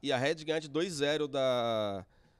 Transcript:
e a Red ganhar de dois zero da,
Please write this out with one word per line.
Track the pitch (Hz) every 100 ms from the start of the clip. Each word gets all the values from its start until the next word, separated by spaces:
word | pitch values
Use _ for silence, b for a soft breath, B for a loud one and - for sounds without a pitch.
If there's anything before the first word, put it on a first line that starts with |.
e | 139
a | 127
Red | 139 165
ganhar | 156 156
de | 151
dois | 147 185
zero | 151 147 151 147
da, | 135 131 123 117 110 104 98 - _ _